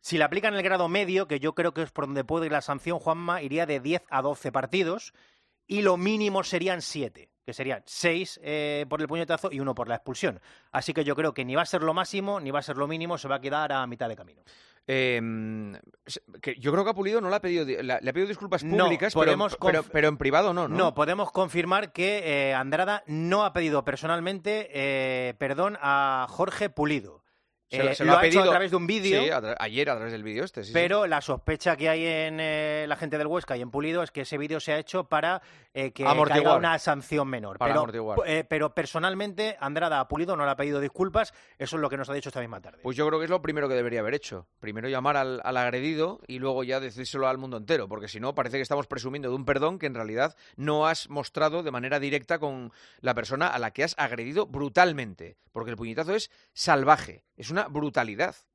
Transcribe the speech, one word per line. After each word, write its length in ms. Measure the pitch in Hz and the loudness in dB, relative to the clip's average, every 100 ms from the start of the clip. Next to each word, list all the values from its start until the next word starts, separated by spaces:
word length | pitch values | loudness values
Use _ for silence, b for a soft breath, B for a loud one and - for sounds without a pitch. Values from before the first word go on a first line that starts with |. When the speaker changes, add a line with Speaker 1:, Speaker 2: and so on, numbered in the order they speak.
Speaker 1:
Si 180 | - 170 | -2 2
le 60 | |
aplican 280 | 147 175 214 | 2 2 0
el 80 | 202 | 0
grado 240 | 185 185 175 | 0 2 2
medio, 380 | 185 190 185 185 | 2 2 0 0
que 140 | 147 | -2
yo 140 | 147 | -2
creo 180 | 151 170 | 0 0
que 80 | 165 | 0
es 100 | 156 | -6
por 140 | - | -4
donde 200 | 139 139 | -4 -4
puede 220 | 123 165 160 | -2 -2 0
ir 60 | |
la 80 | 147 | -2
sanción, 380 | - 139 165 170 | -2 -6 -4 -4
Juanma, 420 | - 160 170 175 | -2 -2 -2 -4
iría 240 | 143 151 | -2 -2
de 160 | 165 143 | 0 -2
diez 220 | 131 170 - | 0 -4 -2
a 100 | 135 | -2
doce 320 | 135 143 139 | 0 -2 -2
partidos 640 | 135 123 185 165 202 - b b b b b _ | -2 0 0 0 -2 -8 b b b b b _
y 140 | 202 | 0
lo 160 | 202 180 | 2 2
mínimo 480 | 185 220 208 190 | 2 2 0 0
serían 380 | 185 180 185 180 | -2 -2 -2 -2
siete, 480 | - 156 123 - - _ - | -6 -6 -8 -8 -20 _ -16
que 80 | |
serían 280 | 117 135 117 - | -8 -6 -6 -8
seis, 520 | - 175 165 185 - | -2 0 0 -4 -10
eh, 420 | 151 151 147 147 143 | -6 -4 -2 -2 -2
por 140 | 151 | -4
el 80 | 151 | -2
puñetazo 420 | 165 165 165 190 | -4 -2 -2 -2
y 100 | 143 | -4
uno 140 | 135 | -4
por 140 | 123 117 | -4 -4
la 60 | |
expulsión. 460 | 117 - 127 180 95 b b b | -4 -6 -4 -2 -4 b b b
Así 200 | 131 - | -4 -2
que 120 | 160 | -2
yo 120 | 147 143 | 0 0
creo 160 | 156 | 0
que 140 | 139 123 | -2 -2
ni 80 | |
va 80 | 139 | 0
a 40 | 170 | 0
ser 160 | 180 | 0
lo 120 | 160 | 0
máximo, 440 | 165 180 202 196 202 | 0 -2 -4 -4 -4
ni 100 | 143 | -2
va 80 | 143 | -4
a 40 | |
ser 140 | 139 139 | -4 -4
lo 100 | 143 | -4
mínimo, 300 | 160 170 165 | -4 -4 -6
se 120 | 139 | -4
va 80 | 135 | -4
a 40 | |
quedar 320 | 135 147 151 | -2 -2 0
a 140 | 135 127 | -2 -4
mitad 240 | 117 120 | -4 -6
de 60 | 104 | -6
camino. 260 | 98 _ _ b b b - | -14 _ _ b b b -2
Speaker 2:
Em, 880 | 135 131 120 113 113 110 110 104 101 - _ - | 2 2 2 0 -4 -4 -6 -8 -12 -20 _ -14
se-, 140 | - _ 92 | -14 _ -10
que 140 | - 131 | -8 -4
yo 140 | 131 | 0
creo 120 | 165 | 2
que 60 | 196 | 2
a 40 | |
Pulido 260 | 196 196 226 | 0 0 0
no 100 | 190 | 2
le 60 | 202 | 0
ha 40 | |
pedido 240 | 185 175 | 0 0
di-, 120 | 143 110 | 0 -2
le, 60 | 123 127 | 0 0
le 100 | 131 | 0
ha 20 | |
pedido 160 | 143 196 | 0 -2
disculpas 340 | 208 196 175 | -2 -2 -2
Speaker 1:
No, 200 | 151 196 | 2 4
Speaker 2:
públicas, 300 | 180 165 185 | 4 4 2
pero 180 | 160 156 | 4 4
en, 60 | 185 | 4
Speaker 1:
podemos 180 | 202 - | 2 2
Speaker 2:
pero, 220 | 185 160 | 2 2
Speaker 1:
conf-, 80 | - | 2
Speaker 2:
pero 160 | 156 151 | 2 2
en 80 | 147 | 2
privado 340 | 135 147 202 | 4 4 4
no, 160 | 175 160 | 2 0
¿no? 80 | 165 | 2
Speaker 1:
no, 180 | 175 | 2
podemos 380 | 147 147 190 190 | 2 0 2 -2
confirmar 600 | - 185 160 170 190 196 | 0 0 0 2 2 0
que, 580 | - 185 208 165 143 135 | -2 0 0 0 2 2
eh, 40 | |
Andrada 480 | 131 135 151 185 208 - | 2 0 0 2 0 -2
no 380 | 156 165 196 | -2 2 2
ha 80 | 208 | 2
pedido 280 | 180 165 147 | 2 2 2
personalmente, 840 | 139 131 160 170 170 196 175 214 208 | 0 -4 -2 -2 -2 -4 -2 -4 -4
eh, 640 | 143 139 135 131 127 127 120 | -4 0 0 0 -2 -4 -2
perdón 400 | 139 139 190 208 | -2 0 0 0
a 460 | 143 139 139 131 127 | 2 4 4 2 -2
Jorge 400 | - 185 - 202 | -2 -2 0 -4
Pulido. 540 | 147 151 147 98 76 _ _ _ _ _ | 0 0 0 -4 -20 _ _ _ _ _
Speaker 2:
Se 120 | 131 | 0
lo, 80 | - | 2
Speaker 1:
Eh, 40 | - | 4
Speaker 2:
se 80 | |
Speaker 1:
lo 80 | 143 | 8
Speaker 2:
lo 60 | - | 8
ha 20 | |
Speaker 1:
ha 60 | 165 | 10
hecho 120 | 180 | 8
a 40 | |
Speaker 2:
pedido, 100 | 185 | 8
Speaker 1:
través 180 | 175 190 | 6 4
de 60 | 180 | 2
un 100 | 170 | 2
vídeo, 360 | 220 190 156 | 0 4 4
Speaker 2:
sí, 60 | 135 | 4
a 100 | 147 | 0
tra-, 160 | 107 117 | -2 -2
ayer 300 | 110 117 147 | -2 0 0
a 40 | 120 | 0
través 160 | 113 | -2
del 100 | 113 | -6
vídeo 220 | 107 107 | -6 -4
este, 180 | 185 - | -4 -6
sí, 60 | 101 | -2
sí. 40 | |
Speaker 1:
pero 320 | 147 175 202 196 | 2 4 2 2
la 120 | 151 | 0
sospecha 540 | - 127 - 156 180 156 | 0 -4 -2 0 0 2
que 120 | 160 | 2
hay 160 | 160 165 | 2 0
en, 320 | 160 156 156 | 0 -2 -2
eh, 460 | 156 151 151 151 151 | -2 -2 -2 -2 -2
la 80 | |
gente 220 | 143 156 151 | -4 -2 -2
del 80 | 151 | -2
Huesca 300 | 175 - 123 | -2 -4 -6
y 60 | |
en 80 | 123 | -4
Pulido 320 | 139 151 170 | -4 -2 -2
es 80 | 165 | -4
que 80 | - | -6
ese 160 | 131 147 | -6 -6
vídeo 220 | 147 160 | -4 -4
se 120 | 151 | -2
ha 40 | 151 | -4
hecho 300 | - 185 165 | -2 -6 0
para, 340 | 151 160 185 B B B | 0 2 -2 B B B
eh, 180 | 135 135 | -6 -6
que 140 | - 139 | 0 2
Speaker 2:
Amortiguar. 360 | 151 147 147 | 4 6 6
Speaker 1:
caiga 120 | 151 139 | 6 6
una 220 | 170 160 | 4 2
sanción 480 | - 143 131 151 135 | 0 -2 0 -2 0
menor. 320 | 127 104 95 | -4 -6 -2
Speaker 2:
Para 140 | 120 | 2
Speaker 1:
Pero, 80 | 151 | 2
Speaker 2:
amortiguar. 380 | 139 113 110 101 165 | 0 -2 0 0 2
Speaker 1:
eh, 180 | 156 - | 0 0
pero 260 | 156 151 | 0 0
personalmente 840 | - 151 165 180 190 208 180 214 196 | -2 -4 -2 -2 -2 -6 -4 -4 -4
Andrada 400 | 139 147 170 147 | -4 0 0 0
a 80 | 131 | 0
Pulido 300 | 147 175 175 | -2 -2 0
no 80 | |
le 80 | 143 | 0
ha 40 | 135 | 0
pedido 220 | 143 143 | 0 0
disculpas, 560 | 139 - 185 185 220 b b b | -2 -2 0 0 -2 b b b
eso 180 | 139 160 | -6 -2
es 40 | |
lo 60 | 143 | -2
que 60 | 139 | -4
nos 120 | 135 | -6
ha 20 | |
dicho 160 | 143 139 | -6 -6
esta 100 | 131 | -8
misma 220 | 117 110 | -10 -12
tarde. 180 | 87 - | -16 -10
Speaker 2:
Pues 140 | 123 127 | -8 0
yo 120 | 151 | 0
creo 100 | 156 | 0
que 60 | |
es 60 | 160 | 0
lo 120 | 180 | 0
primero 240 | 151 151 139 | 0 -2 0
que 60 | |
debería 260 | 127 120 117 | 0 0 -2
haber 140 | 110 | -2
hecho. 320 | 147 - 98 87 _ | -4 -6 -12 -14 _
Primero 280 | 107 107 120 | -10 -6 -4
llamar 280 | 131 135 143 | -2 0 0
al, 240 | 131 127 | 0 -4
al 140 | - 127 | -2 0
agredido 640 | 123 127 143 156 165 160 - | 0 0 -2 -2 -2 -4 -12
y 100 | 127 | -6
luego 240 | 135 131 | -2 -2
ya 160 | 127 131 | -2 -4
decírselo 480 | 131 110 127 139 131 | -4 -10 -8 -2 0
al 120 | 131 | 0
mundo 180 | 131 117 | -6 -10
entero, 320 | 104 160 98 | 0 0 0
porque 180 | 104 104 | -8 -10
si 140 | 107 | -6
no 160 | 123 143 | -4 -2
parece 220 | 131 131 | -2 -2
que 40 | |
estamos 240 | 127 143 139 | -2 -2 -2
presumiendo 440 | 135 120 143 135 | -6 -8 -6 -4
de 40 | |
un 120 | 131 131 | -4 0
perdón 340 | 135 156 185 | 2 2 -2
que 60 | 151 | -6
en 80 | |
realidad 420 | 120 110 110 147 - B | -6 -6 0 -2 -2 B
no 320 | - 143 151 156 | -8 0 2 2
has 220 | 160 - | 2 -4
mostrado 560 | 143 135 - 156 160 | -8 -6 0 0 0
de 80 | 160 | -4
manera 260 | 127 127 143 | -6 -2 -2
directa 400 | 139 139 120 165 | 0 -2 -2 -4
con 320 | 147 131 120 B B B | -2 -6 -12 B B B
la 140 | 123 | -2
persona 340 | 120 107 135 175 | -2 -2 0 0
a 100 | 123 | 0
la 140 | 113 | -4
que 100 | - | -2
has 140 | 160 - | -2 0
agredido 480 | 139 120 120 156 208 | -4 -2 -4 -4 -4
brutalmente, 920 | 139 143 - 180 151 113 90 85 - _ | -4 0 6 6 4 -8 -10 -16 -18 _
porque 200 | - 117 | -10 -8
el 60 | 113 | -8
puñetazo 380 | 117 113 160 | -8 -6 -2
es 160 | 208 214 b b | -2 -4 b b
salvaje, 720 | - - 147 135 151 - - _ _ | -6 2 4 8 6 4 -14 _ _
es 140 | 117 | -6
una 140 | 170 | -4
brutalidad. 720 | 208 143 147 131 113 104 180 - _ | -2 -2 -2 0 -2 -2 -4 -4 _